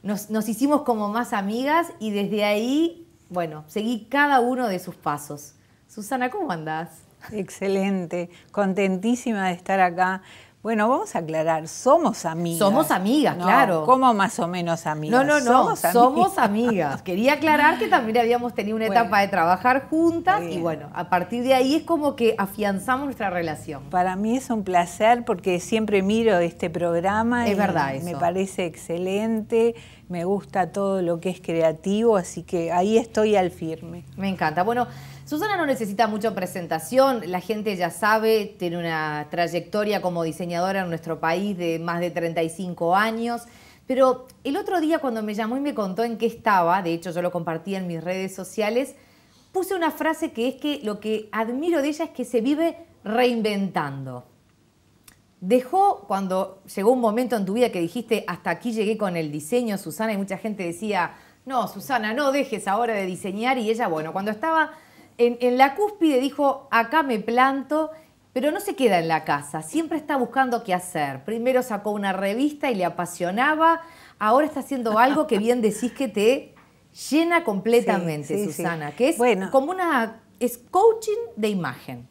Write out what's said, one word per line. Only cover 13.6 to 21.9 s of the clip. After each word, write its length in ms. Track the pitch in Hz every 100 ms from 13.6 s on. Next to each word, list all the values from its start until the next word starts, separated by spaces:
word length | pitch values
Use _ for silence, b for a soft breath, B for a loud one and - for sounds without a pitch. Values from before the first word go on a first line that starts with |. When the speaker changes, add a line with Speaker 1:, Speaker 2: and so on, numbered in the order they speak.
| 254 165 156
Speaker 2:
¿cómo 280 | 262 262
más 240 | 214 190 -
o 80 | 170
menos 360 | 180 170 165 -
amigas? 320 | 151 151 240
Speaker 1:
No, 60 |
no, 160 | 277 294
no, 60 | 240
Speaker 2:
Somos 400 | 254 240 415 165
amigas. 80 |
Speaker 1:
somos 440 | 233 247 302 381 381
amigas. 640 | 233 208 240 202 147 135
Quería 300 | - 180 247
aclarar 460 | 294 311 302 294 -
que 80 | 427
también 300 | 359 220 226
habíamos 360 | 233 240 240
tenido 220 | - 202 220
una 120 | 220
Speaker 2:
Bueno, 120 | 196
Speaker 1:
etapa 200 | 226 208
de 60 | 202
trabajar 580 | 190 165 180 247 262 269
juntas 460 | 320 330 339 339 392
Speaker 2:
está 40 | 170
Speaker 1:
y 40 |
Speaker 2:
bien. 140 | 180
Speaker 1:
bueno, 260 | 165 151 147
a 160 | 147 175
partir 340 | 180 180 240
de 100 | 247
ahí 220 | 262 262 311
es 80 |
como 340 | 311